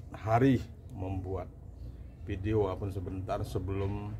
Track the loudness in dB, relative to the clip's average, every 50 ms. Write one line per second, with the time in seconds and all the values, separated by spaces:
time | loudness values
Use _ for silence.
0 | -12 -12 -12 -6 2 4 6 8 8 8 8 6 4 -2 -10 -14 -14 -12 -8 -6
1 | -4 -2 -2 -2 -2 -2 -4 -4 -4 -6 -10 -14 -14 -14 -14 -12 -12 -12 -12 -12
2 | -14 -14 -14 -12 -6 -6 -4 -2 0 2 4 4 4 4 2 0 -2 -4 -4 -4
3 | -4 -4 -4 -6 -2 -2 -2 -2 -2 -2 -2 -2 -2 0 0 0 0 0 -2 -2
4 | -4 -6 -8 -8